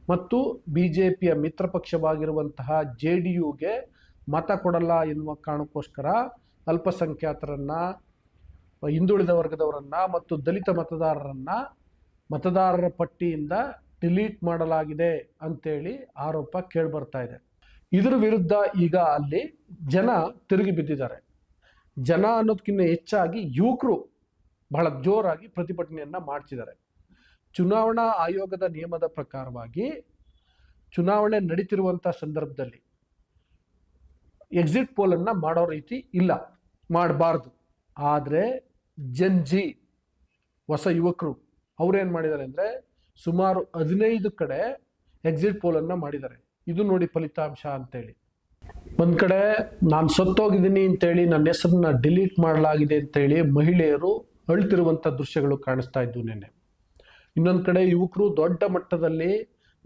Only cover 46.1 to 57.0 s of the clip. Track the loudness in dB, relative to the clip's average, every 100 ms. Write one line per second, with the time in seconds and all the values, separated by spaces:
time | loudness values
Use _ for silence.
46.1 | -8 -10 -16 _ _ -8 -2 2 2 2
47.1 | -2 -4 -6 -8 -8 -10 -10 -10 -14 -14
48.1 | -18 _ _ _ _ -20 -20 -8 2 4
49.1 | 4 4 4 4 2 -2 0 2 4 4
50.1 | 4 2 4 4 4 4 4 4 4 4
51.1 | 4 4 4 4 4 4 4 4 4 4
52.1 | 4 2 2 4 4 4 4 2 2 0
53.1 | 2 4 4 4 4 4 4 4 4 2
54.1 | -2 -4 _ 0 2 4 4 4 2 0
55.1 | -2 -4 0 0 0 -2 -2 -2 -4 -4
56.1 | -4 -8 -10 -14 _ _ _ _ _